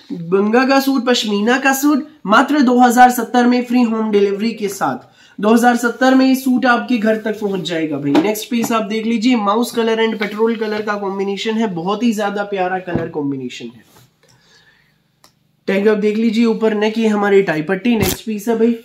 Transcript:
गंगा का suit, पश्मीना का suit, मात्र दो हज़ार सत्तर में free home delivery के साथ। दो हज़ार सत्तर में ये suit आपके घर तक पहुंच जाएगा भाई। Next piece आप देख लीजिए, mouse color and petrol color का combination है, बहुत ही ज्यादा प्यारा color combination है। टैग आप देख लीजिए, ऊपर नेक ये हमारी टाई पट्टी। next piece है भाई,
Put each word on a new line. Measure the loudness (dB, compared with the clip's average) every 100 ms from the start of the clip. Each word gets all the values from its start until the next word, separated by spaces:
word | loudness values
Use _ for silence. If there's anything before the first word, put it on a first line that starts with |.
| -14
गंगा | -12 -2 0 2 2 4
का | 2
suit, | 2 0 0
पश्मीना | 0 0 -2 0 0
का | 0
suit, | -2 0 0 -4 -10 0
मात्र | 2 4 2
दो | 2 4
हज़ार | 4 6 6
सत्तर | 4 -2 2 2
में | 2
free | 2 0
home | 2 0 0
delivery | 2 2 0 -4
के | -4 -6
साथ। | -4 -4 -6 -10 _ _ -4
दो | 2
हज़ार | 4 4 2
सत्तर | 0 0 2
में | 4 4
ये |
suit | 2 0 0 2
आपके | 0 0 0
घर | 0 0
तक | -2 -4
पहुंच | -4 -4 -4
जाएगा | -4 -4 -4
भाई। | 0 2
Next | 2 -2 -4
piece | -4 -2
आप | -2
देख | -2 -4 -2
लीजिए, | -2 0 0
mouse | 0 0 -2
color | -2 0 0 0
and | -2
petrol | -6 -2 -2 -2
color | -4 -6
का | -4 -4
combination | -4 -4 -4 -4 -4
है, | -2 -2
बहुत | -4 -4 -2
ही | -2
ज्यादा | -2 -2 -4
प्यारा | -6 -4 -4 -4
color | -6 -6 -6
combination | -6 -6 -6 -8 -12 -16
है। | -18 _ _ _ _ _ _ _ _ _ _ _ _ _ _ _ _ _ _ -4
टैग | 0 2
आप | 2
देख | 0 0
लीजिए, | 0 2
ऊपर | 2 2 0
नेक | 0 -2 0
ये | 0
हमारी | 2 4 4
टाई | 4 0
पट्टी। | -2 -2 0 0
next | 0 -4 -8
piece | -8 -2
है | 0
भाई, | 2 0